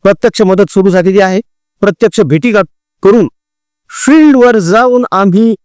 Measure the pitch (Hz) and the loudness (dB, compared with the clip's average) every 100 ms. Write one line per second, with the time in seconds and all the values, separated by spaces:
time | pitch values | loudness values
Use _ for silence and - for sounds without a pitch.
0 | 196 196 233 - 190 190 196 202 190 180 | -2 -2 -2 -2 -2 -2 -2 0 0 0
1 | 175 196 190 185 - _ _ _ 202 180 | 0 0 0 -4 -8 _ _ _ -4 -2
2 | 220 - 156 151 240 208 - _ _ _ | -2 0 -2 -2 0 -2 -4 _ _ _
3 | 190 226 185 _ _ _ _ _ _ - | 0 2 0 _ _ _ _ _ _ -6
4 | - 311 302 269 240 226 170 214 254 247 | 0 4 4 4 2 2 0 0 0 -2
5 | 247 190 196 185 226 214 | -2 -2 0 0 0 -4